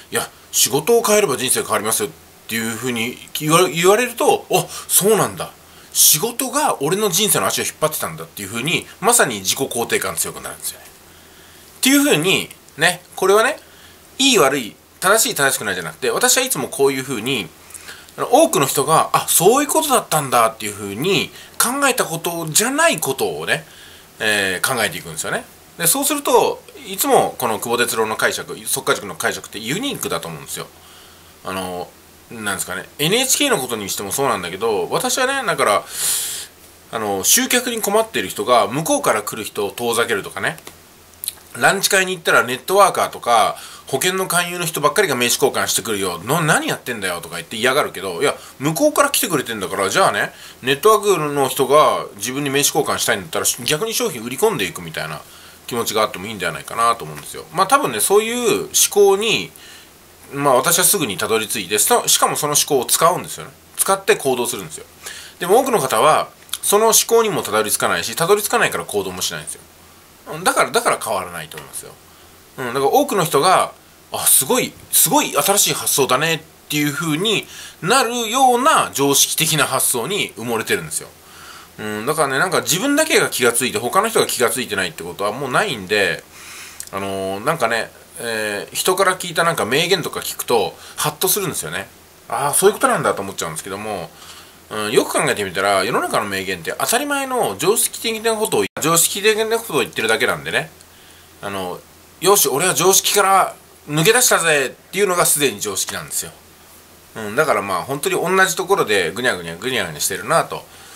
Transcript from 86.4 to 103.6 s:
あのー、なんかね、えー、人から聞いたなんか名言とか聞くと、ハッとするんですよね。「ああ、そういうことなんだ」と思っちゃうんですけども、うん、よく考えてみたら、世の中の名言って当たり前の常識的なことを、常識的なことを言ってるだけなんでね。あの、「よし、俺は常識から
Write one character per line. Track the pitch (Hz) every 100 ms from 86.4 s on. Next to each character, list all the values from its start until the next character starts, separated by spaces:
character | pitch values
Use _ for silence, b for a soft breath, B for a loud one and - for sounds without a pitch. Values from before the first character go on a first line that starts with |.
| B B B B B
あ | 95
の | 98 98 95 98
ー、 |
な | 127
ん | 160
か | 113
ね、 | 117 - - - -
え | 117 110 107 101 -
ー、 |
人 | - -
か | 185
ら | 185 185
聞 | 175
い |
た | 165
な | 170
ん | 160
か |
名 | 101 139 175
言 | 185
と | 135
か | -
聞 | - -
く | -
と、 | 117 90 - B B
ハ | 151
ッ | 156
と | 190
す | 208
る | 175
ん |
で | -
す |
よ | 80
ね。 | 87 - - - - -
「あ | 120 143
あ、 |
そ | 139 196
う |
い |
う |
こ | 202
と | 269
な | 208
ん |
だ」 | 117
と | 101
思 | 98
っ |
ち | 92
ゃ | 87
う |
ん |
で | 80
す |
け | 101
ど | 98
も、 | 107 98 80 B B B B B -
う | 107 107
ん、 |
よ | 123
く | 302
考 | - 151
え |
て | 104
み | 98
た | 90
ら、 | 98 98
世 | 98
の | 190
中 | 349 -
の | 104
名 | 95
言 | 95 90
っ |
て | 175 -
当 | 175
た | 233
り | 285
前 | 277 269
の | 247 139 95
常 | 170 226
識 | - -
的 | 233 220
な | 226
こ | 220 214
と | 143
を、 | 135 -
常 | 151 165
識 | - 202
的 | 208 214
な | 220 226
こ | -
と |
を | 156
言 | 107
っ |
て | -
る | 110
だ | 110
け | 117
な | 82
ん |
で | 73
ね。 | 110 156 - B B B B B -
あ | 101
の、 | 98 90 87 - - - -
「よ | 175 196
し、 | 143
俺 | 135 180
は |
常 | 165 185
識 | 190 -
か | 202
ら | 190 190 139 -